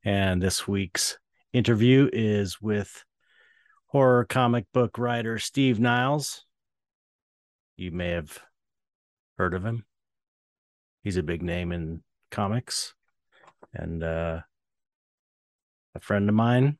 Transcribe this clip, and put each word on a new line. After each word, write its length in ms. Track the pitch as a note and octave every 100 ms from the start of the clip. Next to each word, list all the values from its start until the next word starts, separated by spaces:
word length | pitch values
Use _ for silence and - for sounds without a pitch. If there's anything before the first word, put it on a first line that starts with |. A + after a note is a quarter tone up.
and 380 | G#2+ G2+ F#2+ F2+
this 260 | F#2 - -
week's 480 | G2+ F#2+ - - - _ _ _
interview 560 | B2+ A#2 A2 A#2+ C3 C#3
is 480 | G#2+ A2 G#2 G2 -
with 420 | G#2 G#2 G2+ - - _ _ _ _ _ _ _ _
horror 400 | C#3 C3 B2 A#2
comic 400 | C3 B2 A#2 G2
book 240 | B2+ A#2 -
writer 400 | A#2+ A#2+ A2+ A2+
Steve 420 | - - C3+ A2
Niles. 640 | A#2+ B2 C3 D3 C3+ - _ _ _ _ _ _ _ _ _ _ _ _ _ -
You 140 | F2+
may 180 | E2+ F2
have 280 | F2 D2+ - - _ _ _ _ _ _ _ _ -
heard 160 | F2+
of 100 | F2+
him. 220 | G2+ A#2 - _ _ _ _ _ _ _ _ _ _ _
He's 140 | G#2 F#2
a 60 |
big 180 | D#2 E2+
name 300 | F2 F2 F2
in 300 | F2 D#2+ D#2+ _ _ _
comics 640 | - G2+ A2+ - - - _ _ _ _ _ - _ -
and, 320 | - E2 E2
uh, 360 | E2 E2 E2 D#2+ - _ _ _ _ _ _ _ _ _ _ _ _ _ _
a 60 | -
friend 280 | - G#2 G2+
of 60 |
mine 420 | G#2+ A2+ B2 C3+ D3